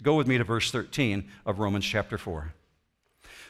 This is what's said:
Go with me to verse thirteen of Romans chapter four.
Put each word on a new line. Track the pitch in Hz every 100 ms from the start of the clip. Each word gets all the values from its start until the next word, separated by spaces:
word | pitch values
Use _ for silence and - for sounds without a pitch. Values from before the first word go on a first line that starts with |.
Go | 123 156
with | 131
me | 127
to |
verse | 110 113 -
thirteen | 120 101 - 123 101 98 - -
of | 98
Romans | 104 101 98
chapter | 107 - 104
four. | - 80 78 - _ _ _ _ _ _ - -